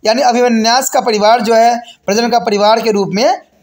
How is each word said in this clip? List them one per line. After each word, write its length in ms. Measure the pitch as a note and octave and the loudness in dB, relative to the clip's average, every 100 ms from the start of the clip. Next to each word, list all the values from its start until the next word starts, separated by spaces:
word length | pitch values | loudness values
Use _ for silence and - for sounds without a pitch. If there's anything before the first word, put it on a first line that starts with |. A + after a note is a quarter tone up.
यानी 180 | G#3+ A#3 | -2 0
अभिविन्यास 680 | B3+ A#3 B3 A3+ A3 B3 C4 | 0 0 0 0 0 0 -2
का 100 | C4+ | -2
परिवार 400 | B3 G#3+ G#3 A#3+ | -2 0 2 2
जो 140 | A3 | 2
है 220 | A3+ A#3 A#3 - - - | 2 2 0 -6 -12 -4
प्रजनन 240 | A3 A#3 | -2 0
का 80 | A#3 | -2
परिवार 420 | F#3 G3+ G#3 A3+ | -2 0 2 2
के 100 | G#3+ | 0
रूप 200 | G3+ F#3 | -2 -2
में 280 | F#3+ C#4 G4 - _ | -2 -2 -2 -8 _